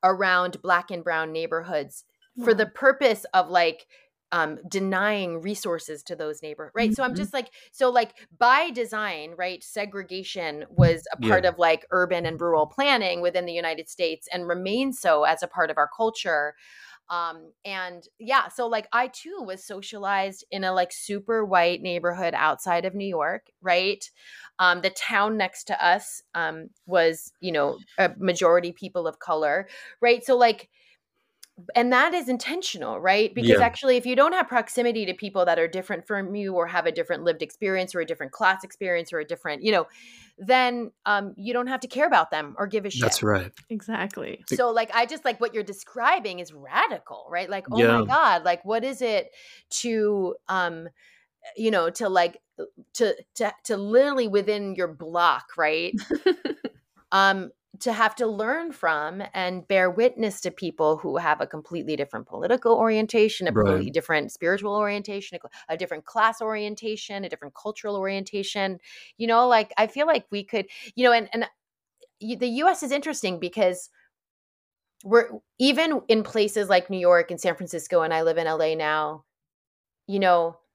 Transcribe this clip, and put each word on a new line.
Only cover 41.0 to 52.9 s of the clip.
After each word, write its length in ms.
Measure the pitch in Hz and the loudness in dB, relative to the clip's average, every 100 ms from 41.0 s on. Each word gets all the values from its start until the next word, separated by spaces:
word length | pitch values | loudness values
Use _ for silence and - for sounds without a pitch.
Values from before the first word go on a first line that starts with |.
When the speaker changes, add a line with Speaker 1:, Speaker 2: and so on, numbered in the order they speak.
| - | -2
Speaker 1:
um, 260 | 208 196 - | -2 -2 -10
you 180 | 196 | -4
don't 120 | 240 247 | -4 -4
have 140 | 262 | -6
to 80 | 254 | -6
care 180 | 247 320 | 0 4
about 240 | 226 160 | 4 2
them 240 | 156 147 - | -2 -6 -6
or 80 | 202 | -4
give 180 | 214 196 | -4 -4
a 60 | |
shit. 100 | 131 113 | -2 0
Speaker 3:
That's 180 | - | 0
right. 280 | 107 101 92 - _ | 2 0 0 -16 _
Speaker 2:
Exactly. 760 | 226 - 220 190 - - - - | -12 -6 -6 -6 -8 -12 -12 -6
Speaker 1:
So, 240 | 262 247 | -2 0
like, 240 | 226 226 | 0 0
I 140 | 226 240 | 0 -2
just, 180 | 302 254 | -2 -4
like, 160 | 233 | -2
what 140 | 233 226 | -4 -4
you're 80 | |
describing 760 | 202 196 - - 262 370 214 180 | -8 -12 -14 -2 0 2 -2 -8
is 160 | 175 | -12
radical, 720 | 151 139 175 466 185 - 101 - | -16 -4 -2 0 -4 -10 -18 -8
right? 220 | 170 185 | -6 -4
Like, 160 | 196 190 | -8 -4
oh 120 | 226 | 4
my 180 | 117 117 | 6 6
Speaker 3:
Yeah. 40 | 107 | 4
Speaker 1:
God, 360 | 294 277 175 170 | 4 4 4 2
like, 180 | 175 | -2
what 200 | 190 226 | -2 -2
is 180 | 254 262 | -2 -4
it 300 | 247 208 - - - - _ - | -2 -2 -4 -14 -20 -20 _ -6
to, 540 | 240 226 208 202 180 - - | -2 0 0 0 -2 -6 -4
um, 420 | 185 175 165 170 _ _ _ _ _ - - | -2 -2 -4 -16 _ _ _ _ _ -20 -2
you 160 | 220 | 0
know, 180 | 202 165 | 2 0
to, 180 | 170 214 | -2 2
like, 320 | 185 175 - _ - 202 _ - | 4 2 -2 _ -14 -14 _ -14